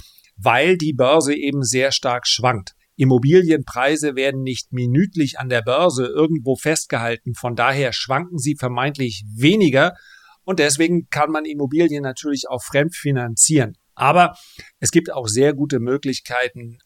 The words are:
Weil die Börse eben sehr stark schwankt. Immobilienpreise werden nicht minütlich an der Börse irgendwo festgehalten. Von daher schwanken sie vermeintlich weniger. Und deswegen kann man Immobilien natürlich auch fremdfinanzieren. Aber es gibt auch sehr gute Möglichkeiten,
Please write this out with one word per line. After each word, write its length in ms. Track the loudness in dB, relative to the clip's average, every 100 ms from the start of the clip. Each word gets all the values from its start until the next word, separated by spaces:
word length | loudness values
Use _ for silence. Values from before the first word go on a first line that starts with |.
| -20 _ _ -2
Weil 380 | 2 4 4 2
die 180 | 0
Börse 420 | 2 4 4 2 -2
eben 260 | -2 -2
sehr 300 | -2 0 0
stark 360 | 0 -2 -2 -2
schwankt. 460 | -2 -2 -6 -10 _ _ 0
Immobilienpreise 1200 | 4 4 6 4 6 0 -2 -2 0 0 -2 -2
werden 260 | -2 -2
nicht 320 | -6 -8 -8
minütlich 640 | -4 0 2 2 0 -2 -4
an 100 | -4
der 120 | -2
Börse 440 | 0 2 2 2 -2
irgendwo 500 | 0 0 0 -2 -2
festgehalten. 800 | 0 -2 -2 -4 -4 -4 -8 -8
Von 200 | -6 0
daher 380 | 0 2 -2
schwanken 440 | -4 -2 -4 -2 -4
sie 180 | -4 -4
vermeintlich 680 | -4 -2 -4 -2 -6 -6 -12
weniger. 600 | 0 2 4 4 4 2 -2 -16 -20 _ _
Und 160 | -6 0
deswegen 480 | 2 2 2 0 -2
kann 220 | -2 0
man 140 | -2 -6
Immobilien 580 | -6 -2 2 2 0
natürlich 460 | -6 -6 -4 -6 -4
auch 120 | -8
fremdfinanzieren. 1160 | -2 0 0 -2 -2 -2 -2 0 2 2 0 -6 _ -2
Aber 400 | 2 4 2 0 -18 -20 -20 _
es 120 | 0
gibt 200 | 0 0
auch 160 | -6 -2
sehr 260 | 2 2
gute 260 | 2 -2 -2
Möglichkeiten, 1000 | -2 -2 -4 -8 -6 -4 -4 -6 -16 -18